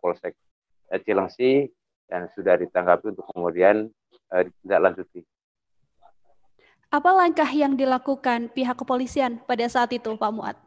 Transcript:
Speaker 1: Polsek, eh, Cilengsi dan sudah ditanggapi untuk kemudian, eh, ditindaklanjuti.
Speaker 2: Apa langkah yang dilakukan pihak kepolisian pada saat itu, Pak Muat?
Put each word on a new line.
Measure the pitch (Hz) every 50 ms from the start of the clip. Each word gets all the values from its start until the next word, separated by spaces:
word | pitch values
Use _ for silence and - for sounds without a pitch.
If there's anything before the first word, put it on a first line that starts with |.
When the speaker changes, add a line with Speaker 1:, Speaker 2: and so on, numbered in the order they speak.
| -
Speaker 1:
Polsek, | 90 87 - - 90 - _ _ _ _ _ _ _ _ _ _ _
eh, | - 92
Cilengsi | - - 104 98 95 92 - - 123 127 131 139 143 131 - _ _ _ _ _ _ _
dan | - 90 90 85 -
sudah | - 90 95 90 82
ditanggapi | 90 87 - 90 87 90 87 85 - 107 101
untuk | - - -
kemudian, | - 90 87 87 82 87 90 98 107 107 107 113 - _ _ _ _ _ _ _ 92
eh, | 90 90
ditindaklanjuti. | 90 - _ - 92 98 87 87 92 87 95 87 - _ 90 82 _ _ _ _ _ _ _ _ _ _ _ _ _ _ _ _ _ _ _ _ _ _ _ _ _ _ _ _ _ _ _ _ _
Speaker 2:
Apa | - 294 294 349 381
langkah | 381 359 349 330 330 311 254
yang | 262 302 294 277 269 247
dilakukan | 269 262 254 254 254 - 277 269 - 262 240 233 233 226
pihak | - 262 262 247 247
kepolisian | 247 254 - 262 247 262 247 - 285 269 247 240 226 - -
pada | 247 233 240 240
saat | - 254 240 233 254
itu, | 240 233 226
Pak | 220 214 226 208 226
Muat? | 214 - 202 196 - _